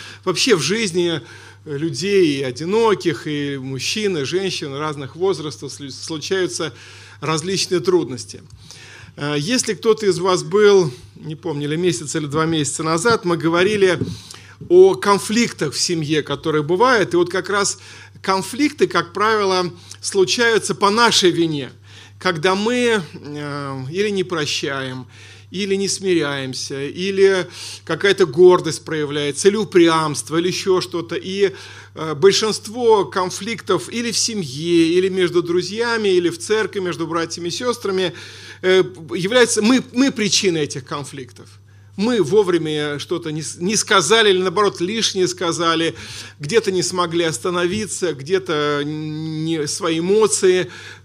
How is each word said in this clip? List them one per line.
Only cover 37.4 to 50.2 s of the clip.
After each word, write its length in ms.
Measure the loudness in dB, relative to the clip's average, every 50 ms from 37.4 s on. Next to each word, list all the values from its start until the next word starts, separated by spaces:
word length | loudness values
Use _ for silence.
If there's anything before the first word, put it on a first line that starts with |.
| -6 -6
и 20 |
сестрами, 640 | -6 -4 -4 -4 -4 -2 -4 -2 -2 0 -2 -2 -4 -8 -14 -18 -18 -18 -18 -20 -16 -4 2
э, 200 | 4 4 4 4 2 -2 -10 -10 -8 -4
является, 480 | -4 -2 2 4 4 4 4 4 2
мы, 220 | 2 4 4 2 0 -2 0
мы 180 | 2 2 2
причиной 500 | 2 0 -2 0 0 2 2 2 0 0
этих 240 | -2 -4 -6 -10 -10
конфликтов. 600 | -8 -8 -8 -8 -10 -12 -14 -16 -16 -18 -20 -20 -20 -20 -20 -20 _ -20 -20 -20 -16 -6
Мы 280 | -2 0 0 2 2 2
вовремя 720 | 4 4 4 4 4 2 0 0 0 -2 -2 -2 -2 -4 -6
что-то 340 | -6 -6 -6 -6 -6 -6
не 120 | -6 -6 -8
с-, 140 | -8 -8 -4
не 180 | -4 -2 0
сказали 560 | -2 2 4 4 4 6 6 4 6 6 6
или, 100 | 4 4
наоборот, 400 | 2 0 0 2 2 2 0 0
лишнее 460 | -4 -4 -2 -2 -2 -2 0 0 -2 -2
сказали, 680 | -2 -2 -2 -2 -2 0 0 0 2 2 0 -2 -4 -6 -12 -14 -14 -14 -16 -16 -14 -12
где-то 320 | -6 0 2 2 2 2
не 100 | 0 0
смогли 420 | -2 -2 -2 -2 -2 0 0 0 0
остановиться, 920 | 0 -2 -2 -4 -2 -2 0 0 0 -2 -4 -4 -6 -6 -4 -4 -4 -4
где-то 680 | -6 -4 -2 -2 -2 -2 -2 -2 0 0 0 0 -2 -2
не, 840 | -4 -6 -6 -8 -8 -8 -8 -8 -8 -6 -6 -4 -4 -2 -4 -4 -4
свои 320 | -6 -4 -4 -2 -2 -2
эмоции, 720 | 0 2 4 4